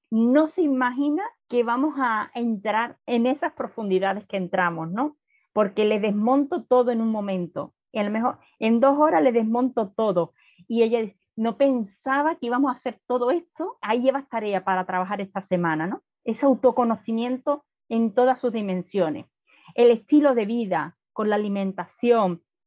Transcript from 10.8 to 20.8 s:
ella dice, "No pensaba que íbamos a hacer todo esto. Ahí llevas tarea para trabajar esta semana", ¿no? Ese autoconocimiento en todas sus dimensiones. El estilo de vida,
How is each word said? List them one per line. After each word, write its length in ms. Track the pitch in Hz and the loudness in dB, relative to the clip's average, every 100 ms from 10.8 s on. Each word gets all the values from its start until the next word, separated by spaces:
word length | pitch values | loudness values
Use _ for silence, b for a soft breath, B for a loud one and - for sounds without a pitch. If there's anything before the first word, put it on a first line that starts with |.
ella 200 | 226 233 | 2 0
dice, 180 | 214 - _ - | -4 -10 _ -6
"No 200 | 226 226 | -4 2
pensaba 800 | 277 247 208 _ 269 277 302 330 | 2 2 -4 _ -4 0 0 -2
que 120 | 240 | -2
íbamos 260 | 247 277 | 0 0
a 40 | 262 | -2
hacer 220 | 254 - - | -8 -10 -4
todo 240 | 247 240 | -2 0
esto. 480 | 339 - - 359 508 | -2 -4 -10 -10 -8
Ahí 220 | 208 240 | -4 0
llevas 260 | 262 269 277 | 2 0 -2
tarea 360 | 226 214 190 | -6 -2 -2
para 220 | 190 185 185 | 0 -2 0
trabajar 340 | 185 185 202 | -4 -4 -6
esta 200 | 196 196 | -6 -10
semana", 440 | - 180 170 156 170 | -4 -2 0 0 -4
¿no? 160 | 359 _ _ | -6 _ _
Ese 240 | - 220 277 | -8 0 2
autoconocimiento 1160 | 254 254 240 233 220 - 226 240 254 294 294 _ _ - | 4 4 2 0 -2 -4 -4 -4 -6 -4 -6 _ _ -6
en 220 | 226 226 | -2 0
todas 280 | 202 254 254 | 2 2 2
sus 120 | 247 | -2
dimensiones. 760 | 220 208 185 175 202 165 - - _ _ b b - | -4 -4 -4 -4 -2 -2 -4 -12 _ _ b b 2
El 160 | 240 | 4
estilo 420 | 226 - 302 285 | 4 4 4 4
de 140 | 240 202 | 2 0
vida, 480 | 240 208 165 | -2 -2 -2